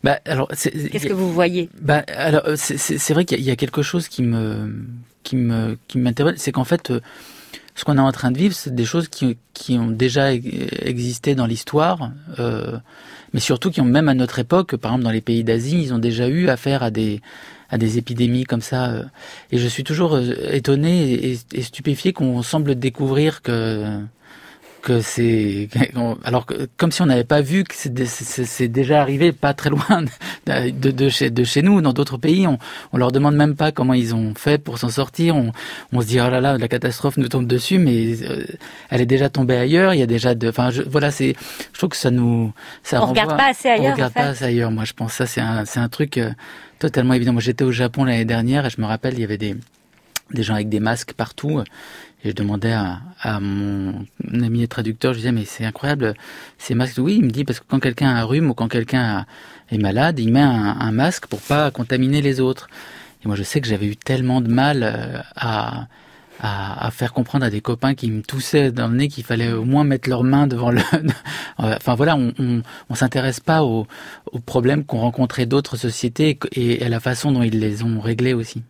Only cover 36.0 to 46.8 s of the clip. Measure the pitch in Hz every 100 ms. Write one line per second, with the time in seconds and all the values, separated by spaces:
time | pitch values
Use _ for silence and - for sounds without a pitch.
36 | 110 123 123 127 135 131 117 123 127 117
37 | 139 139 123 135 123 123 - 190 160 113
38 | 113 113 - - - - - - - 123
39 | 120 131 139 139 123 127 127 165 190 175
40 | 120 117 123 117 117 113 127 123 139 147
41 | 143 143 135 131 - - - - 180 -
42 | 131 123 120 117 113 - - - - -
43 | 214 170 214 - 269 254 262 226 - -
44 | 127 117 143 123 127 120 117 110 110 -
45 | 113 - 127 - 117 113 107 - 120 -
46 | 147 131 113 - - - - _